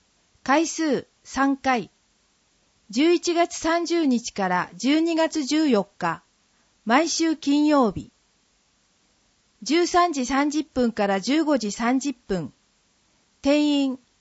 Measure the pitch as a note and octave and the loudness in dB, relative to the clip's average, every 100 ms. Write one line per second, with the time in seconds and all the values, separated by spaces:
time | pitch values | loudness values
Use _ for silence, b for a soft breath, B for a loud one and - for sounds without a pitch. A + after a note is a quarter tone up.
0 | _ _ _ _ - C#4+ E4 - D#4+ A3+ | _ _ _ _ 0 0 0 -2 -2 -2
1 | - _ - B3+ C4+ C4+ C4+ B3 F3 _ | -4 _ -10 -2 -2 0 -2 -2 -4 _
2 | _ _ _ _ _ _ _ _ - G#3 | _ _ _ _ _ _ _ _ -6 0
3 | D#4+ F4 - E4+ F4 - E4 E4+ E4 E4+ | 2 2 0 0 0 -2 -2 -2 0 0
4 | D4+ A#3+ - - F#3+ F3+ D#3+ F3 B3+ D#4 | 2 0 -2 -4 -2 -2 -4 -4 0 0
5 | E4 D#4+ D#4+ D#4+ B3+ D4+ D#4 G#3+ F#3+ - | 0 0 -2 -2 -2 0 2 2 0 -6
6 | F3 D#3+ _ _ _ _ _ _ G#3+ B3+ | -6 -6 _ _ _ _ _ _ 0 2
7 | E4 - E4 D#4 C#4 C#4+ D4+ C#4+ A3+ - | 2 0 -2 -2 0 2 4 4 2 -2
8 | - _ _ _ _ _ _ _ _ _ | -10 _ _ _ _ _ _ _ _ _
9 | _ _ _ _ _ _ G#3 E4 F4 F4+ | _ _ _ _ _ _ -2 0 2 2
10 | F4 C#4 B3 C4+ D4 D4 D4+ C4 A#3+ A3+ | 2 0 -2 0 0 -2 -4 -2 -2 0
11 | G3+ G3 F#3+ D4+ D4+ C#4 G#3+ G3+ A#3 C4 | 0 0 0 0 2 0 -2 -4 -2 0
12 | C#4+ - - F#3 C3 - _ _ _ _ | -2 -8 -6 -6 -6 -14 _ _ _ _
13 | _ _ _ _ C#4 D4 D4 C#4+ C#4 C4 | _ _ _ _ 0 2 2 2 0 -4
14 | _ _ | _ _